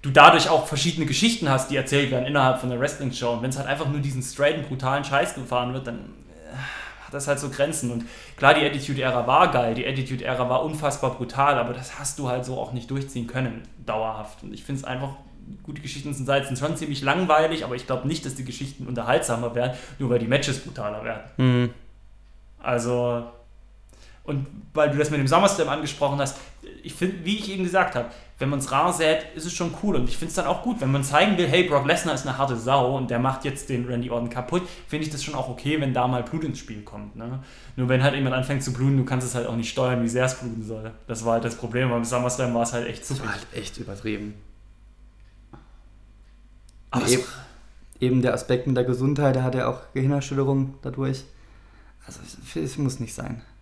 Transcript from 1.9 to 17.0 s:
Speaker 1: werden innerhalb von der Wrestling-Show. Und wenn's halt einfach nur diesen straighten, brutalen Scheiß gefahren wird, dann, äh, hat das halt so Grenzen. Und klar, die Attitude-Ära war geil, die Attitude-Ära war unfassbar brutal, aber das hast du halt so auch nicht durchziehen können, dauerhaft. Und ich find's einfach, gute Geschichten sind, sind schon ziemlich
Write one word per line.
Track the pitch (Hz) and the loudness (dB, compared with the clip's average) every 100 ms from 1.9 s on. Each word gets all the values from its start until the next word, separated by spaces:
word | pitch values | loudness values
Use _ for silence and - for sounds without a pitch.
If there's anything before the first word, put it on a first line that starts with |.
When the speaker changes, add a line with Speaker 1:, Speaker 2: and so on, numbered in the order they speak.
| 143 135 | 2 2
Speaker 1:
werden | 127 127 | 0 0
innerhalb | 143 131 127 | 4 4 4
von | 123 | -2
der | 120 | -2
Wrestling-Show. | 143 - 135 - 120 | -2 -2 -6 -2 -2
Und | 117 | 0
wenn's | 127 135 | -2 -4
halt | 131 | -4
einfach | 139 147 | -2 -2
nur | 147 | -2
diesen | 139 131 | -2 -4
straighten, | 123 - 143 160 | -6 2 2 2
brutalen | 131 131 131 139 | -4 -4 0 -2
Scheiß | 139 139 175 | 0 0 0
gefahren | - 123 123 123 | -4 -4 -2 -2
wird, | 131 127 | -4 -8
dann, | 110 | -10
äh, | - - - 80 78 131 131 - - - - | -12 -18 -20 -20 -16 -12 -10 -10 -14 -16 -12
hat | |
das | 143 139 | -8 -2
halt | 143 | -2
so | 143 | -2
Grenzen. | - 147 160 123 | 0 0 0 -2
Und | 117 117 - - - | -4 -6 -14 -18 4
klar, | 139 | 6
die | 156 | 8
Attitude-Ära | 143 143 139 135 131 123 117 | 4 0 -2 -2 0 0 4
war | 143 180 | 6 6
geil, | 131 117 | 4 2
die | 117 120 | 0 -2
Attitude-Ära | 135 131 131 - 127 120 | -2 -4 -4 -2 -2 2
war | 127 | 2
unfassbar | 156 151 147 131 131 | 0 -2 -2 0 -2
brutal, | - 120 - 143 135 | -2 -6 2 4 4
aber | 120 | 0
das | 123 131 - | -4 -8 -8
hast | 139 - | -8 -4
du | 135 | -2
halt | 123 | -2
so | 123 127 | -4 -6
auch | - | -6
nicht | 123 - | -8 -4
durchziehen | 135 135 123 117 | -6 -4 -6 -4
können, | 127 127 110 - - - | -2 -4 -6 -14 -14 -6
dauerhaft. | 110 110 107 107 - | -2 -2 -4 -10 -14
Und | 101 | -14
ich | 104 | -14
find's | - 139 | -8 -8
einfach, | - 127 135 135 - - - - | -6 -6 -6 -10 -18 -20 -18 -16
gute | - 147 | -14 -12
Geschichten | 147 143 147 | -10 -10 -8
sind, | 139 131 | -6 0
sind | 139 135 127 | 0 0 -4
schon | 147 165 | -2 -2
ziemlich | 156 139 | -4 -2